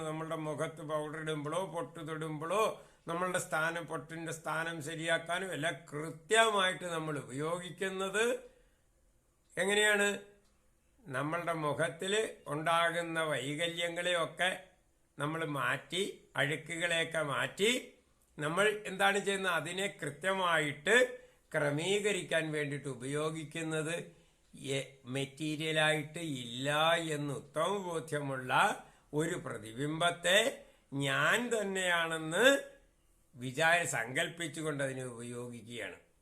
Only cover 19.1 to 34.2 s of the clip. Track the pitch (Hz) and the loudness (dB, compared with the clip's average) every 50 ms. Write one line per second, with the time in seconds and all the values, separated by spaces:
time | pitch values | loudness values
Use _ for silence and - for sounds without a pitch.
19.1 | 196 202 170 196 196 190 190 185 170 156 147 170 175 190 202 196 - - 160 143 | 4 4 2 0 0 0 0 2 0 0 0 -2 -2 -2 -2 -4 -4 -6 -6 -8
20.1 | 143 - 185 190 190 190 185 170 165 156 151 147 143 - - 185 226 247 254 - | -6 -2 0 0 2 2 4 4 4 4 2 0 -2 -2 2 4 6 6 6 4
21.1 | - - - - _ _ _ _ - 151 147 143 143 151 170 190 202 208 196 208 | 0 -6 -16 -20 _ _ _ _ 0 2 2 2 2 2 2 2 2 2 2 2
22.1 | 190 180 147 - 170 160 160 156 151 151 147 139 147 139 143 139 127 113 123 135 | 0 0 -2 0 0 0 0 0 -2 -2 -2 -2 -4 -6 -6 -8 -8 -6 -6 -4
23.1 | 143 151 156 160 160 160 151 143 - 165 160 160 160 156 147 160 170 175 - - | -2 -2 -2 -2 -4 -6 -8 -8 -6 -6 -4 -2 0 0 0 -2 -4 -6 -6 -10
24.1 | - - _ _ _ _ _ _ - - 135 135 135 139 135 - - - - 120 | -16 -20 _ _ _ _ _ _ -18 -10 -6 -4 -2 -2 -4 -6 -12 -16 -10 -6
25.1 | 127 139 139 139 139 - 156 151 156 147 160 156 156 156 151 156 156 151 139 - | -4 -2 -2 -4 -4 -6 -4 -4 -2 -2 -2 0 2 4 4 4 4 2 -2 -4
26.1 | - 175 170 156 135 127 120 117 117 127 135 143 147 151 160 165 170 170 165 160 | -8 -6 -4 -4 -4 -4 -6 -6 -6 -2 -2 0 2 4 4 4 4 4 2 -2
27.1 | 151 143 147 143 127 110 - - - 151 165 185 202 202 185 175 160 160 160 - | -2 -2 -2 -4 -4 -6 -8 -6 -2 0 0 0 0 -2 -4 -4 -4 -6 -4 -2
28.1 | 147 147 143 139 135 131 127 127 131 156 185 214 240 - - - - _ _ _ | -4 -2 -2 -2 -4 -4 -2 2 4 6 6 4 2 -2 -8 -16 -20 _ _ _
29.1 | 143 151 165 170 180 - - 127 117 107 104 110 113 127 147 151 160 160 170 175 | -2 -2 0 0 -2 -4 -6 -8 -8 -8 -10 -10 -6 -4 -4 -2 0 2 2 2
30.1 | 170 - - 175 190 214 226 269 - - - - _ _ _ _ 139 139 139 135 | 2 2 2 6 6 6 6 4 0 -4 -12 -20 _ _ _ _ -4 -2 0 2
31.1 | 135 139 147 165 196 226 247 240 233 214 202 196 190 190 185 180 175 170 165 165 | 2 4 4 4 4 4 2 0 0 0 0 -2 -2 0 2 2 2 2 2 0
32.1 | 160 160 160 156 165 196 240 269 277 277 - - - - _ _ _ _ _ _ | -2 -4 -2 0 2 6 8 8 6 6 2 -6 -16 -20 _ _ _ _ _ _
33.1 | _ _ _ _ - 120 123 131 123 147 160 165 170 175 165 131 139 117 113 120 | _ _ _ _ -12 -8 -8 -4 0 2 4 6 6 4 4 0 -2 -2 -2 -2
34.1 | 131 160 | -2 -2